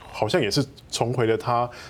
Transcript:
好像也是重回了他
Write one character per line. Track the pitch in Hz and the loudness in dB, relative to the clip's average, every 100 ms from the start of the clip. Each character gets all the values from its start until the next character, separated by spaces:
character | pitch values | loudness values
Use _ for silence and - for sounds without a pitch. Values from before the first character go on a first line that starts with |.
| - | -12
好 | - 107 | -4 0
像 | 180 | 2
也 | 107 | 2
是 | 147 131 - - | 0 -2 -6 -8
重 | - 120 | -2 0
回 | 127 113 | 2 2
了 | 113 | 2
他 | - 120 120 - - | 2 0 0 -6 -16